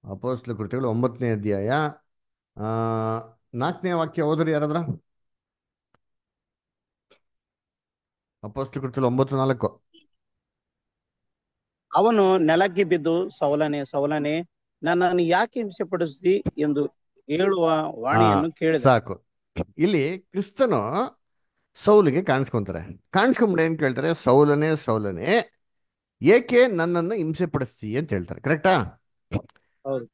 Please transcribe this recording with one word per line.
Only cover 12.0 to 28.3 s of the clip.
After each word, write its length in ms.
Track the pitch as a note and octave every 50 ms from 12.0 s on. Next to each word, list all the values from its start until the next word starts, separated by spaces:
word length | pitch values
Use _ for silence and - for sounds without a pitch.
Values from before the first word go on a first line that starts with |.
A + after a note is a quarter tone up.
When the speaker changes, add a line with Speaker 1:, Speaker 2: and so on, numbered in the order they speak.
| G3 A3+ A#3 G#3+ G3 F#3 F#3+ F#3
Speaker 2:
ನೆಲಕ್ಕೆ 460 | E3 D#3 D#3+ F3 F#3+ G3+ F3 F3+ G3
ಬಿದ್ದು, 440 | E3 F3+ E3+ C#3+ E3 E3 F3 F#3 G#3
"ಸೌಲನೇ, 560 | - - F3 C#3+ C#3+ D3 D#3 D3+ D3 D3 C#3
ಸೌಲನೇ, 640 | - - D3 C#3 D3 D3+ D3+ C#3+ D3 D3+ E3 E3+ _ _ _ _ _ _ _
ನನ್ನನ್ನು 400 | - D#3+ E3+ F3 F3+ F3+ F3+ F3+
ಯಾಕೆ 380 | F3 E3 F3 - A#3 A#3+ _ B3+
ಹಿಂಸೆ 240 | A3+ G3+ F3+ - G3+
ಪಡಿಸ್ದಿ?" 580 | E3+ F#3+ F3 F3 D#3 C#3 _ - F3+ F#3+ G3+ - F3+ - -
ಎಂದು 280 | D3+ D3 D3 C#3+ D3 - _ _ _ _ _ _ _ -
ಹೇಳುವ 400 | D3 D#3+ F#3+ G3 G3 F#3 E3 D#3+
Speaker 1:
ಹಾ, 120 | D#3+ D#3
Speaker 2:
ವಾಣಿಯನ್ನು 680 | D#3 D#3 - - A2+ B2+ D3 A2+ A2+ G#2+ G2+ G2 D#3 E3
ಕೇಳಿದ. 300 | - _ E3 D#3+ D#3+ D3
Speaker 1:
ಸಾಕು. 420 | B2 C3+ B2+ A2+ - - F#2+ - _ _ _ _ _ _ _ - F2 _ _ -
ಇಲ್ಲಿ 400 | D3+ G3 G#3 D#3 C3+ D3+ F#3 F#3+
ಕ್ರಿಸ್ತನು 1040 | _ _ _ F#3+ G3+ - _ - C4+ A#3+ F3 B2 G2+ A2 C#3 F#3+ B3 - _ _ _ _ _ _ _ _ _ _ _ _ _ - -
ಸೌಲಿಗೆ 400 | G3+ G#3+ G#3 G3 D3+ B2+ D#3+ F#3+
ಕಾಣಿಸ್ಕೊಂತಾರೆ. 760 | - - C3 C3+ - - A#2 G2+ F#2+ F2 E2 E2+ G2+ F#2+ - _ _
ಕಾಣಿಸ್ಕೊಂಡ್ಬಿಟ್ಟು 540 | - F#3 G#3 C4 B3+ - A#3 G#3 F3+ E3+ D#3+
ಏನ್ 140 | E3 E3 D#3
ಕೇಳ್ತಾರೆ? 360 | D#3 C3+ B2 B2+ C3+ E3 E3
"ಸೌಲನೇ, 640 | - - B2+ B2 C#3 D3 D3 C#3+ D3 D3+ D#3+ D#3
ಸೌಲನೇ, 720 | D3 - - A2+ A2 G#2 G2+ F#2 E2+ G2 D3+ G3+ A#3+ - - _ _ _ _ _ _ _ _ _ _ _ _ _ _
ಏಕೆ 440 | - C#3+ G#3 B3 B3 - B3 A#3+ B3
ನನ್ನನ್ನು 480 | B3+ G#3 E3+ E3 F3 F3 F3 E3 F3 A3+
ಹಿಂಸೆ 320 | G#3+ E3 D#3 D#3+ D3 F3+
ಪಡಿಸ್ತಿ?" 500 | D#3+ - D3 C3 - _ _ - G#2+ G#2+
ಅಂತ 160 | C3+ D#3+ D#3
ಹೇಳ್ತಾರೆ. 280 | - F#2+ F2+ -